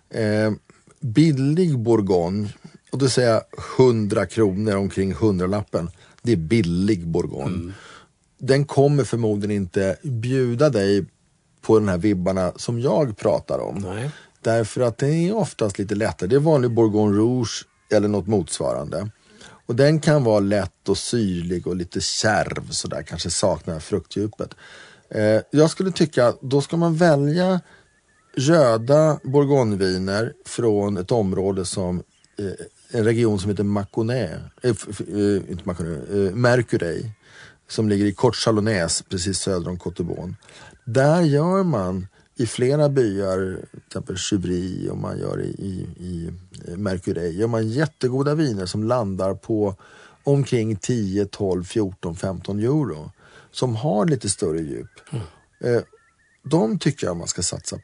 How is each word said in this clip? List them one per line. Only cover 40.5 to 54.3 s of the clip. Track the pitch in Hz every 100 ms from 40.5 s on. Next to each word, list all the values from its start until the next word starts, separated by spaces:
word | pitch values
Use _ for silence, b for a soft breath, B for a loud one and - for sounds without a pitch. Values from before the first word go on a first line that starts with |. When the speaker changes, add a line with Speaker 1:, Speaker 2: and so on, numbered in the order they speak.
| B B B -
Speaker 1:
Där | 120 139 170
gör | 165 143 165 190
man | 185 120 90 95 95 b b -
i | 113
flera | - 127 147 147
byar, | 139 113 98 98 95 95 90 -
till | - -
exempel | 98 - 95
Chivry, | - 101 90 90 92 92 -
och | 95
man | 98 95
gör | - 50
i, | 50
i, | - 98 92 87 87 90
i, | 85 82 87 - - -
eh, | 87
Mercurey, | 104 90 104 85 85 85
gör | 113
man | 117 110
jättegoda | 123 151 - 123 127 139 151
viner | 151 101 92
som | 107
landar | 110 127 101 95 95
på | 95 - 110 101 95 B B B B
omkring | - 139 131 123 110 104
tio, | - 123 98 98 98
tolv, | - 101 90
fjorton, | 90 113 98 95 92 85
femton | 98 90 95 101
euro, | 113 151 123 76 82 - B B B
som | - 131 110
har | 147 202 185
lite | 135
större | 104